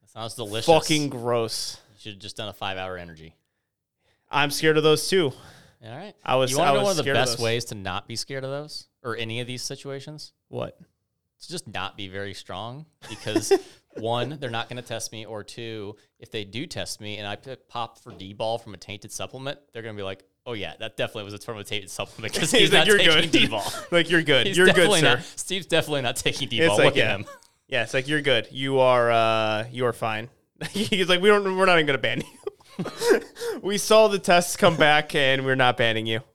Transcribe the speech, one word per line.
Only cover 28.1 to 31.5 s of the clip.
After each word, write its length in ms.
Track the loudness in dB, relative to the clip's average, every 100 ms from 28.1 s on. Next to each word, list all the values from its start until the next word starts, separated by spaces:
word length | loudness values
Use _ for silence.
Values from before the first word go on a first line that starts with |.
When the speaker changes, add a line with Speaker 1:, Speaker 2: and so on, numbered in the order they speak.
| -2
Speaker 2:
good. 260 | 2 0 0
You 300 | -6 -2 4
are, 300 | 6 6 4
uh, 560 | 4 4 2 0 -2 -6
you 160 | -4 -4
are 60 |
fine." 360 | -2 -4 -4 -8 _ _
<laughs> 220 | _ -10
He's 380 | -4 -2 -2 2
like, 120 | 2
"We 80 | 4
don't, 160 | 4 2